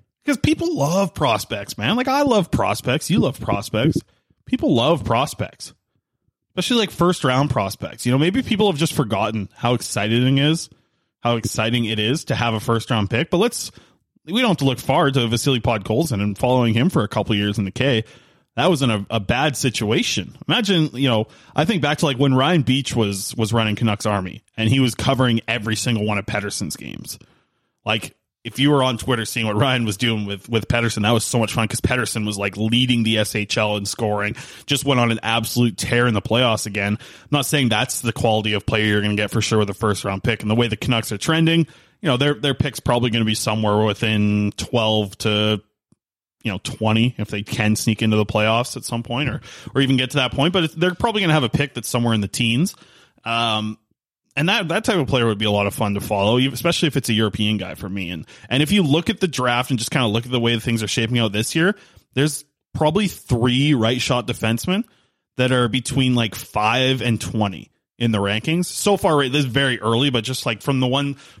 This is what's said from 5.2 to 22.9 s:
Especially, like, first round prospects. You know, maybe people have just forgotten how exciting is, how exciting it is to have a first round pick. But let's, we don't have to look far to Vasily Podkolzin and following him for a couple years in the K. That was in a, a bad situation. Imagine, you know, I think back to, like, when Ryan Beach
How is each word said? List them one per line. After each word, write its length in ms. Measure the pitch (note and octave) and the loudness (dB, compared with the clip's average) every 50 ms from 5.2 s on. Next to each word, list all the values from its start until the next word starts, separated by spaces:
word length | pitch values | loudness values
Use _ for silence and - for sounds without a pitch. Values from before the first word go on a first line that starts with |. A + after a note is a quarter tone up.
| C#3+ - - - G#2+ - - - - - - _ _ _ _ _ _ _ _ _ _ _ _ _ _ _ _ | 0 -2 -4 -6 -8 -8 -10 -14 -20 -20 -20 _ _ _ _ _ _ _ _ _ _ _ _ _ _ _ _
Especially, 220 | F#3 F3+ - B3 A#3 | -4 -2 0 0 0
like, 140 | G#3+ F3 - | 0 0 0
first 320 | - E3+ F3+ F3 - - | 2 2 2 2 2 0
round 260 | C3 B2+ C3 C#3+ C#3+ | 0 2 2 2 0
prospects. 560 | - A#2 G2 G2 - - - D#2 - - - | 0 -2 -2 -4 -6 -8 -10 -12 -10 -4 -2
You 60 | B2 B2+ | 0 2
know, 60 | C3+ | 2
maybe 220 | D3+ F3+ G3 C4+ | 2 2 2 0
people 300 | B3 - A3+ F#3+ G#3+ G3+ | -2 2 2 4 4 4
have 80 | E3+ C#3 | 4 2
just 140 | E3 - - | 0 0 0
forgotten 560 | - C3 G#2 A2+ G2 A2 G#2+ A2 A2 F#2+ - - | 0 -2 0 0 -2 -2 -2 -2 -4 -4 -6 -6
how 180 | - - A#2+ B2 | -2 0 0 0
exciting 640 | A#2 - - - - G2+ G#2+ A2+ A#2+ B2 C3 C3+ C3+ | 0 -2 -4 -4 -2 0 2 2 2 4 4 4 4
is, 320 | C#3+ D3+ D#3+ D#3+ - - - _ _ _ _ _ _ _ _ _ | 4 2 2 0 -4 -10 -18 _ _ _ _ _ _ _ _ _
how 160 | - B2 A#2+ | -2 -2 0
exciting 500 | A#2 A2 A2+ - - A2 A2+ A#2+ B2 A#2 | 0 -2 -4 -2 -2 0 0 0 0 0
it 120 | G#2+ A2 G#2+ | 0 -2 -2
is 280 | G#2+ A2+ C#3 - - | 0 0 -2 -2 -2
to 100 | - A#2+ | -4 -2
have 180 | - A#2 A#2 A2 | -2 0 0 -2
a 60 | G#2+ | -2
first 280 | - - A#2 A2+ - - | 0 0 0 0 0 0
round 200 | B2 A2 G#2 F#2+ | 0 0 0 0
pick. 180 | A2 A#2 D#3+ - | 0 -2 0 0
But 80 | - E3+ | 0 2
let's, 340 | G#3 A#3+ - - - - - - - _ _ _ _ _ _ _ _ | 2 0 -2 -4 -10 -12 -14 -20 -20 _ _ _ _ _ _ _ _
we 160 | - F#3 A#3+ | -6 -2 0
don't 100 | B3+ A3+ | 2 2
have 60 | E3+ - | 2 2
to 60 | C#3 | 2
look 140 | C3+ B2 - | 0 0 0
far 320 | - - C3+ E3 E3 C#3 | 0 0 2 2 2 2
to 160 | B2+ C3+ A#2+ | 2 2 2
Vasily 320 | A2+ A#2 A#2 - C#3+ C3 A#2+ | 2 0 0 2 0 0 2
Podkolzin 600 | - B2+ A#2 G#2+ - - A2 B2+ E3 - A#2+ G2 G#2 | 2 0 0 0 -2 0 0 0 0 0 0 0 0
and 160 | G#2 G2 - | -2 -2 0
following 340 | - B2 B2+ B2+ A#2+ A#2 G#2+ | 2 2 4 4 4 4 4
him 180 | A2+ C#3 F#3+ | 4 2 2
for 120 | - C#3 G#2+ | 2 2 0
a 60 | - | 0
couple 260 | - A2+ G2 - A2 | 0 -2 0 0 0
years 240 | G2+ G#2 G#2 G2+ - | 0 0 0 0 0
in 60 | G2+ | -2
the 80 | F#2 - | -2 -2
K. 320 | - B2+ C#3+ B2 A2 A2 - - - - _ _ _ _ _ _ | 0 0 2 2 0 -2 -4 -10 -20 -20 _ _ _ _ _ _
That 140 | A#2 C3+ F3+ | 0 2 2
was 120 | F3+ C3 C#3 | 2 2 2
in 80 | B2 | 0
a, 140 | A2 G#2 G2 - | 0 -2 -2 -4
a 80 | - A2+ | -4 -2
bad 380 | F#2+ - A#2 B2 D3 D#3 C#3 | -2 0 0 0 0 0 -2
situation. 800 | - - B2+ - - A2+ G#2 A#2 F3+ A#3 - - G#2 F2+ - - - - | -2 -2 -2 -2 -2 -2 0 0 0 0 -2 -4 -4 -6 -8 -12 -10 -4
Imagine, 440 | - E3 A#3+ A3 F#3+ F#3+ E3 D#3 C#3+ - | -2 -2 0 0 2 2 2 2 0 0
you 160 | B2 C#3 C3 | 0 0 2
know, 180 | A#2 G#2+ A2 - - - - - - | 2 2 0 -2 -6 -16 -20 -6 -2
I 80 | - D#3 | 0 0
think 180 | F3+ A3 E3 C3 | 0 0 0 0
back 160 | C#3+ D3 - | 0 0 2
to, 80 | - | 0
like, 120 | D3 C3+ B2 | 0 2 2
when 160 | C#3+ C#3 C3 | 2 4 4
Ryan 280 | B2+ C3 D#3 F3+ E3 A#2+ | 4 4 4 4 2 2
Beach 320 | - B2+ C#3 C3+ - | 2 0 0 0 -2